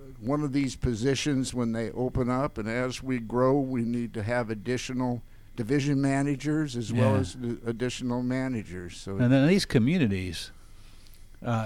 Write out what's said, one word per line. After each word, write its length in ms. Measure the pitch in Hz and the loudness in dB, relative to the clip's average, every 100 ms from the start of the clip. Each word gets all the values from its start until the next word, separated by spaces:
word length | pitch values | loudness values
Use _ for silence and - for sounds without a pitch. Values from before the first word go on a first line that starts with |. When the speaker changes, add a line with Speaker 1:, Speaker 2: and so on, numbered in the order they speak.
| - - | -18 -8
Speaker 1:
one 220 | 107 147 | -2 -2
of 100 | 147 | 0
these 240 | 143 135 - | 0 -2 0
positions 760 | 127 113 131 135 151 135 127 | -2 0 0 0 0 0 0
when 200 | 123 117 | -2 -2
they 180 | 113 113 | -2 -4
open 400 | 104 123 127 123 | -2 -2 0 0
up, 260 | 127 147 - | 0 -2 -2
and 80 | 107 | -4
as 340 | 117 127 120 | -2 -2 -4
we 160 | 131 127 | -4 -4
grow, 400 | 110 117 131 143 | -2 4 4 4
we 220 | 131 127 | 2 0
need 320 | 117 120 117 | 0 -2 -4
to 80 | 113 | -4
have 260 | 104 123 113 | -2 0 0
additional 720 | 110 98 123 - 127 127 120 - - - - | -4 -2 -2 -2 -2 -2 -2 -6 -18 -12 -8
division 440 | 110 143 139 139 | 0 2 2 2
managers 760 | 139 139 139 135 143 156 147 120 | 2 2 0 0 0 0 0 -4
as 140 | 107 | -2
well 200 | 113 110 | 2 4
Speaker 2:
Yeah. 40 | 101 | 4
Speaker 1:
as 160 | 90 | 0
the 240 | 127 120 117 117 | -4 -6 -4 -4
additional 560 | 113 127 - 127 123 | -2 -4 -2 -2 -2
managers. 720 | 123 127 131 120 92 90 87 - | 0 -2 -2 -4 -6 -8 -10 -10
So 220 | - 98 | -6 2
Speaker 2:
And 120 | 123 | 6
then 140 | 135 143 | 6 6
these 180 | 196 - | 4 4
communities, 840 | 147 117 180 120 95 92 82 - - - - - - - - - - | 4 4 4 2 2 -2 -6 -10 -14 -20 -20 -18 -20 -20 -20 -20 -10
uh, 40 | 123 113 | -2 -2